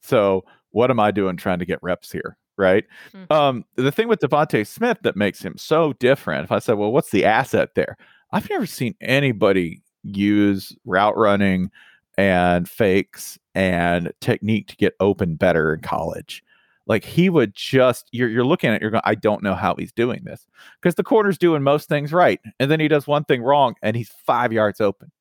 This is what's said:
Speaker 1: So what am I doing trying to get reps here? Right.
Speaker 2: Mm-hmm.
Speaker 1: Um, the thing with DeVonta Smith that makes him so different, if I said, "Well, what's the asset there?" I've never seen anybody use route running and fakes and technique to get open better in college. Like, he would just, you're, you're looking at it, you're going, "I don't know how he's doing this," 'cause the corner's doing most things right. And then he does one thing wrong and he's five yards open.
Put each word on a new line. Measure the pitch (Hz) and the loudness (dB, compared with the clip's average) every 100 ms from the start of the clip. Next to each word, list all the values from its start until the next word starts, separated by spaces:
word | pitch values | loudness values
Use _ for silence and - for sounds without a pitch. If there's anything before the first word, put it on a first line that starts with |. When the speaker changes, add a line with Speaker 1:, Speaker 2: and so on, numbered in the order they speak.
Speaker 1:
So | - 127 101 95 - _ _ | 0 2 2 0 -4 _ _
what | 104 123 | 0 2
am | 120 | 2
I | 104 | 2
doing | 101 95 90 | 2 -2 -2
trying | 101 90 | -4 -4
to | |
get | 87 87 | -4 -6
reps | 87 87 - | -4 -6 -6
here? | 87 - - _ - | -10 -10 -14 _ 0
Right. | 95 190 - - - | 2 2 0 -20 -20
Speaker 2:
Mm-hmm. | 190 185 | -20 -2
Speaker 1:
Um, | 156 143 123 - - | 2 2 -2 -8 -2
the | 135 | -2
thing | 143 233 | 0 -2
with | 220 | 0
DeVonta | 147 147 151 127 104 | 0 0 0 0 -4
Smith | - 233 226 | -4 -4 -2
that | 113 | -4
makes | 92 101 - | -2 -4 -4
him | 98 - | -14 -14
so | - 156 160 | -2 0 0
different, | 131 120 139 - 71 | 0 0 0 -2 -6
if | 82 | -2
I | 107 | -4
said, | - 107 | 0 -2
"Well, | 104 | 0
what's | 131 - | 0 0
the | 101 | 0
asset | 95 110 131 107 69 - | 2 2 2 0 0 -2
there?" | - - _ _ _ | -4 -6 _ _ _
I've | 196 - | -6 -4
never | 403 233 | -6 -6
seen | - 123 92 | -6 -8 -6
anybody | - 131 143 107 104 95 85 87 _ _ | -2 0 0 2 2 2 0 -8 _ _
use | 104 98 101 104 104 98 - - | -10 -2 2 4 2 0 -6 -20
route | - 92 104 101 | -4 2 2 2
running | 110 101 98 92 92 _ - _ _ - | 2 4 2 0 -2 _ -20 _ _ 0
and | 98 90 90 87 87 | 2 4 2 0 -2
fakes | - 104 95 - - - - _ | -2 2 2 -2 -12 -18 -18 _
and | 90 95 87 87 87 85 - | -2 -2 0 0 -2 -4 -8
technique | - 120 101 110 - | -4 -2 -2 -4 -4
to | - | -2
get | 101 - | -2 0
open | 98 98 90 80 | 0 0 -2 0
better | 92 82 78 | 2 2 0
in | 78 | -2
college. | - - 82 - - - _ _ _ _ - | -6 -6 -6 -10 -14 -20 _ _ _ _ -4
Like, | 110 | -4
he | - - 185 | -2 0 2
would | 170 113 | 4 0
just, | - - 131 127 120 - | -2 -2 2 2 0 -8
you're, | 117 120 | -4 -2
you're | 110 | 0
looking | 123 180 143 | 0 0 0
at | 107 | -2
it, | |
you're | 107 | -2
going, | 107 - | -2 -2
"I | |
don't | 107 107 104 | 0 0 -2
know | 101 | -2
how | 90 98 - | -2 -2 -4
he's | 90 | -8
doing | - 123 107 | -4 -2 -4
this," | - - _ _ - _ | -12 -18 _ _ -20 _
'cause | 180 165 | -4 -2
the | |
corner's | 196 226 202 180 | 0 2 2 2
doing | 175 156 | 2 2
most | 139 147 - | 2 0 0
things | 147 143 | -4 -2
right. | 170 165 92 - _ | 2 2 2 -6 _
And | 135 | 0
then | 156 | 0
he | 151 | 2
does | 151 139 | 0 0
one | 147 | -2
thing | 147 135 | 0 -2
wrong | 117 143 131 - | 2 2 2 0
and | 107 113 | -4 -4
he's | 113 - - | -6 -10 -2
five | 123 120 | 0 0
yards | 110 107 98 | 2 0 0
open. | 104 - - _ | -2 -2 -16 _